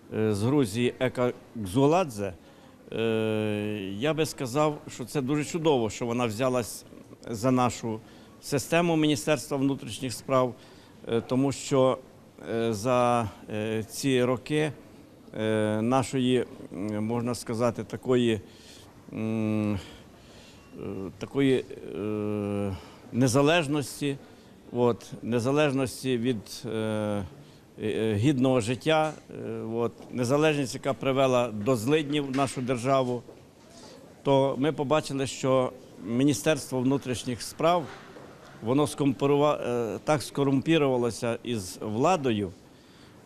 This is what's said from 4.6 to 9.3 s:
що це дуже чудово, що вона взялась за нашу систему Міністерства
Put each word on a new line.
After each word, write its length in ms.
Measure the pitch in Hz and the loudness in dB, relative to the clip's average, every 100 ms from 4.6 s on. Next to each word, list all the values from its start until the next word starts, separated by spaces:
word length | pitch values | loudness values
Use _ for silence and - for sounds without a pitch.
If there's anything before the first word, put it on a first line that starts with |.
| 151 147 - | 0 0 -10
що 180 | - 123 | -12 -6
це 160 | 151 | -4
дуже 240 | 127 151 143 | 0 -2 -2
чудово, 440 | 180 160 135 110 | 0 2 4 2
що 160 | - 120 | -2 -4
вона 200 | 120 120 | 0 -2
взялась 600 | 107 131 127 113 - - - - - - | 0 0 0 -2 -10 -16 -20 -20 -18 -10
за 220 | 117 127 | -2 2
нашу 480 | 127 123 - 117 110 - - - - | 4 2 0 -6 -6 -10 -20 -20 -18
систему 540 | - 139 - 165 175 160 | -4 -4 2 2 4 4
Міністерства 600 | 151 143 - | 2 2 0